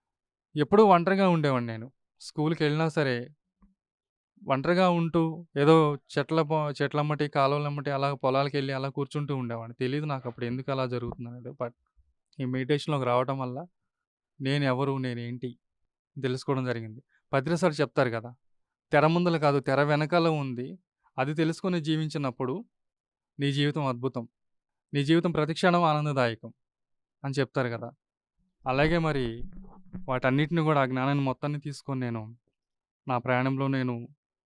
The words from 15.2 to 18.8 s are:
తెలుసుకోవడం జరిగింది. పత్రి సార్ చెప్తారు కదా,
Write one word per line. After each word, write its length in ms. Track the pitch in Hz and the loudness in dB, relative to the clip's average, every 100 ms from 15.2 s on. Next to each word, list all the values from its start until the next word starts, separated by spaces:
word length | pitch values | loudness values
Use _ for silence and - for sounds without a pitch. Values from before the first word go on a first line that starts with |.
| 120 123 127 - _ _ _ _ _ 139 | -8 -8 -10 -12 _ _ _ _ _ -6
తెలుసుకోవడం 420 | 131 127 - 131 | -4 -2 -2 0
జరిగింది. 380 | 127 117 110 113 - _ _ | 0 -4 -8 -14 -20 _ _
పత్రి 240 | 139 143 170 | -2 0 0
సార్ 240 | 180 151 | 0 0
చెప్తారు 300 | 135 - 123 | 0 2 0
కదా, 240 | 113 123 - _ _ _ _ | -2 -8 -16 _ _ _ _